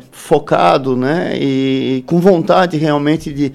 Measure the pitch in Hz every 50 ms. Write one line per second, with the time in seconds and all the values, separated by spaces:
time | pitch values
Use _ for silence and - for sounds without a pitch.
0 | - - - - - - 160 143 - - 151 - - 175 165 147 131 135 127 123
1 | 127 139 160 180 - - - - 139 139 135 135 135 135 131 135 123 123 131 127
2 | 127 - 165 175 170 202 185 165 151 - 170 185 185 175 160 147 160 151 147 143
3 | 143 151 156 156 - 160 143 139 147 135